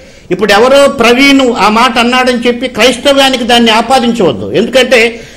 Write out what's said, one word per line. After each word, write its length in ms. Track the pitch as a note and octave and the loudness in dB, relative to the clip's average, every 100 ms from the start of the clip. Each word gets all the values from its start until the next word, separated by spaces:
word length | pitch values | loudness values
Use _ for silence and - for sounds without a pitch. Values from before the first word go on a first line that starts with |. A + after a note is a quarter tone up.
| - - - | -20 -20 -10
ఇప్పుడు 220 | F3+ G#3 | -4 0
ఎవరో 340 | G3+ B3+ C#4 C#4 | 2 2 4 2
ప్రవీణ్ 640 | - A3+ B3 C#4 C4+ B3+ | 2 0 2 2 2 0
ఆ 180 | A#3+ G3 | 0 0
మాట 280 | A3 B3+ A#3+ | 2 0 0
అన్నాడని 500 | A#3 B3+ B3+ B3 B3 | 0 0 -2 -2 -2
చెప్పి 200 | A#3+ B3+ | -4 -6
క్రైస్తవ్యానికి 760 | G#3+ A#3+ B3+ C#4+ C4+ C4+ C4 | -2 -2 0 0 2 0 0
దాన్ని 280 | A#3+ A#3+ A#3 | 0 2 2
ఆపాదించవద్దు. 800 | A3 A#3 C4 A#3+ A3+ E3+ G#2 G#2+ | 0 0 0 0 0 -2 -2 -4
ఎందుకంటే 680 | C3+ A#3 B3+ A#3+ B3 A3+ A#3 - | -4 0 0 0 0 0 -4 -18